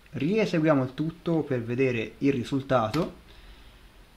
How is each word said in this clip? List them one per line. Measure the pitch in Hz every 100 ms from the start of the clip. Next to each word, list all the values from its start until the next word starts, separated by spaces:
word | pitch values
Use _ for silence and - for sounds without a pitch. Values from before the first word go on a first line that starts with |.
| -
rieseguiamo | 156 147 220 208 175 156 143
il | 127
tutto | - 156 165 - 165
per | - 127
vedere | 113 123 135 117 107 -
il | 139
risultato. | 127 110 135 127 127 110 143 - - - - - - - - - - -